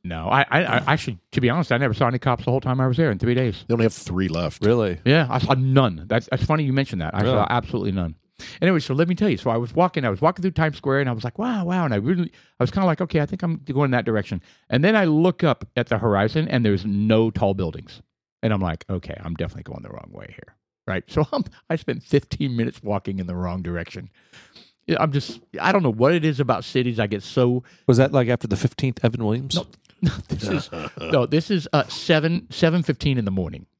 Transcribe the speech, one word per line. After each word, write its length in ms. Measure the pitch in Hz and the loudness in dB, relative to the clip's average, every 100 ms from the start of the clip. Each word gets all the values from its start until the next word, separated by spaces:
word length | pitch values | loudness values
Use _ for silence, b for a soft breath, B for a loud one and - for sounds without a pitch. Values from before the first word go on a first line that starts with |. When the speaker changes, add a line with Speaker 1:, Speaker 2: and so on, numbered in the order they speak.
Speaker 1:
No, 240 | 90 82 82 | -8 -6 2
I, 120 | 135 - | 2 4
I, 120 | 139 | 2
I 300 | 180 117 139 | 2 0 2
actually, 240 | 156 - 98 _ | 0 -2 -10 _
to 100 | - | 0
be 80 | 123 | 0
honest, 220 | 156 - | 0 0
I 60 | 120 | 0
never 160 | 135 107 | 0 0
saw 120 | 123 | 0
any 120 | 123 | 0
cops 260 | 139 120 - | -2 -2 0
the 60 | |
whole 100 | 131 | -2
time 180 | 131 127 | 0 0
I 60 | 131 | 0
was 100 | 123 | 2
there 140 | 160 | 0
in 80 | 98 | 0
three 160 | 117 | 0
days. 320 | 120 123 - - | 2 0 -4 -2
Speaker 2:
They 60 | |
only 120 | 117 113 | 2 2
have 80 | |
three 340 | - - 87 92 | 0 -6 -2 0
left. 360 | 82 82 - | 0 -2 0
Speaker 3:
Really? 360 | 104 120 104 85 | 2 2 0 0
Speaker 1:
Yeah, 220 | 120 151 131 | 2 4 2
I 80 | 123 | 0
saw 160 | - 131 | -2 0
none. 480 | 131 135 127 80 90 | 2 4 2 -2 -2
That's, 220 | 113 - | -4 -2
that's 160 | 131 - | -4 0
funny 180 | 156 | 0
you 100 | 143 | 0
mentioned 280 | 135 135 92 | -2 -2 -4
that. 140 | 80 95 | -4 0
I 60 | |
Speaker 3:
Really? 120 | 110 | 2
Speaker 1:
saw 140 | 123 101 | 2 0
absolutely 420 | 120 - 120 98 | -2 -2 -4 -2
none. 220 | 95 85 - _ _ B B | -2 -4 -8 _ _ B B
Anyway, 160 | 170 175 | 2 2
so 120 | - | 0
let 140 | 135 170 | 0 0
me 80 | 180 | 2
tell 140 | 208 | 0
you. 80 | 113 | 0
So 120 | 127 | 0
I 80 | 117 | 0
was 160 | 120 | 0
walking, 320 | 156 180 165 123 | 0 0 0 -2
I 60 | |
was 100 | 95 | 2
walking 220 | 160 185 | 0 0
through 80 | 185 | -2
Times 260 | 160 160 139 | 0 -2 -2
Square, 220 | 143 135 | -2 0
and 100 | 131 | 0
I 40 | |
was 100 | 113 | -2
like, 160 | 120 - | -6 -4
"Wow, 260 | 240 220 175 | -4 -2 -2
wow." 200 | 185 156 | 0 0
And 80 | |
I 40 | 104 | 0
really, 340 | 117 180 165 b b _ | 0 -2 -2 b b _
I 40 | |
was 60 | 123 | -2
kinda 160 | 196 185 | 2 0
like, 160 | 156 | 0
"Okay, 180 | 180 160 | -2 -2
I 60 | 147 | -2
think 160 | 185 | -4
I'm 140 | 175 160 143 | -4 -4 -4
going 200 | 135 143 | 0 2
in 60 | |
that 140 | 123 104 | 2 0
direction." 380 | 110 - 95 b b b | -2 -2 -8 b b b
And 140 | 127 | 2
then 120 | 175 220 | 4 4
I 100 | 180 | 4
look 380 | 151 175 170 | 4 2 2
up 220 | 165 123 - - | 0 0 -2 -4
at 120 | 117 | 0
the 100 | 107 | 0
horizon, 500 | 113 98 110 156 151 | 2 4 2 0 0
and 140 | 127 | 2
there's 220 | 110 98 104 | 2 2 0
no 460 | 101 107 110 113 | 0 4 4 4
tall 240 | - 101 98 | 2 0 0
buildings. 480 | 85 76 - - _ _ _ _ | -4 -6 -16 -20 _ _ _ _
And 100 | 113 | -2
I'm 80 | 104 | 0
like, 240 | 90 80 - | 0 -4 -6
"Okay, 280 | 92 - - | -8 -6 -12
I'm 100 | 82 | -10
definitely 300 | 82 82 - | -6 -6 -8
going 180 | - - | -14 -14
the 80 | - | -14
wrong 220 | - - | -16 -16
way 160 | - - | -18 -18
here." 260 | - - _ _ _ - | -20 -20 _ _ _ -6
Right? 180 | 92 - | -6 -2
So 180 | - 151 | -2 0
<laughs> 20 | |
I'm, 140 | 294 - b _ | -2 -4 b _
I 100 | 160 | -6
spent 260 | - 131 | -4 -8
fifteen 520 | - 143 - - 139 117 | 0 0 0 -6 -4 -2
minutes 280 | 113 - | -4 -4
walking 340 | 104 101 - 95 | -4 -4 -4 -6
in 80 | 90 | -6
the 100 | 90 | -4
wrong 280 | 90 92 | -4 -4
direction. 480 | 87 87 85 92 92 b b b b b b b - | -4 -6 -8 -12 -16 b b b b b b b -2
Yeah, 120 | 165 | 0
I'm 120 | 156 | 2
just, 280 | 139 - 113 _ - | 0 -4 -14 _ -2
I 120 | 92 | 0
don't 100 | 196 | 2
know 100 | 151 | 2
what 220 | 110 131 | 4 2
it 100 | 170 | 4
is 160 | 156 135 | 0 0
about 240 | 127 104 | 0 0
cities. 360 | - 127 123 113 | 0 0 0 0
I 80 | 104 | 0
get 160 | 104 | -2
so 400 | - - 123 123 b b - | -2 2 2 2 b b 4
Speaker 3:
Was 100 | 120 | 6
that, 140 | 135 | 6
like, 160 | 135 120 | 4 2
after 200 | 120 113 | 0 0
the 80 | 98 | -2
fifteenth 440 | - - 131 - | -2 -2 -4 0
Evan 220 | 117 120 107 | -2 0 -2
Williams? 300 | 117 135 170 | -2 -2 -6
Speaker 1:
No, 100 | - - _ | -6 -18 _
<laughs> 160 | _ | _
no, 100 | 165 - - | -2 -2 -8
this 160 | - 202 | -6 -2
is, 220 | 170 - 165 147 - | -4 -4 -10 -10 -10
no, 260 | 160 131 120 | 0 0 2
this 240 | 151 - | 0 0
is, 180 | 190 143 | -4 0
uh, 120 | 147 - | 0 0
seven, 580 | - - 156 160 170 - | -6 0 2 2 -2 -6
seven 320 | - 165 175 | 0 2 2
fifteen 340 | 160 135 147 127 | -2 -2 0 0
in 80 | 101 | 0
the 60 | |
morning. 340 | 95 82 78 - | -2 -4 -8 -18